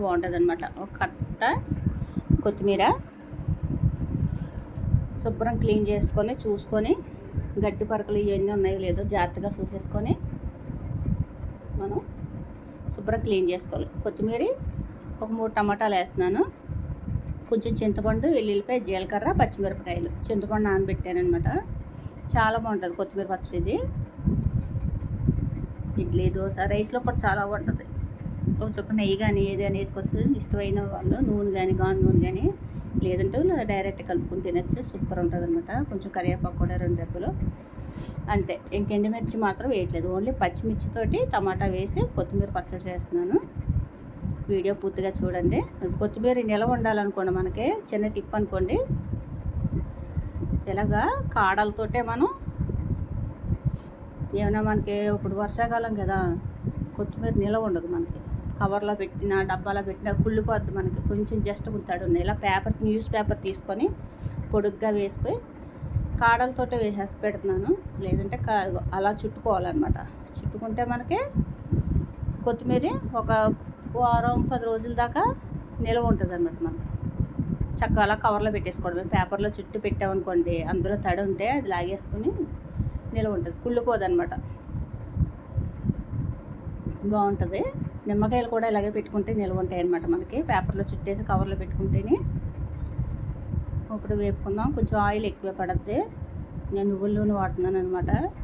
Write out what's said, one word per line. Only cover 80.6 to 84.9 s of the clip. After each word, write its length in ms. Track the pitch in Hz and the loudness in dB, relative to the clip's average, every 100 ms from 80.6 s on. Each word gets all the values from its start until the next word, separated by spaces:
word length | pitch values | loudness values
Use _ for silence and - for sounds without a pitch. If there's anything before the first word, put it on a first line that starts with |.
| 160 | 0
అందులో 240 | 185 190 202 190 | 0 0 0 2
తడి 160 | 180 202 | 2 0
ఉంటే 200 | 185 214 277 | 0 2 0
అది 120 | 214 175 | 0 0
లాగేసుకుని 560 | 175 196 - 208 262 - 311 - - - - - - 233 | 0 -4 -4 -2 0 0 -4 -6 -8 -4 -2 -4 -4 -2
నిలవ 160 | 214 190 | 0 0
ఉంటుంది, 200 | 170 - | -2 -4
కుళ్ళిపోదు 400 | 240 240 240 220 190 | 0 0 2 2 4
అనమాట. 260 | 175 - - - - - - - | 2 2 -4 -8 -10 -8 -6 -6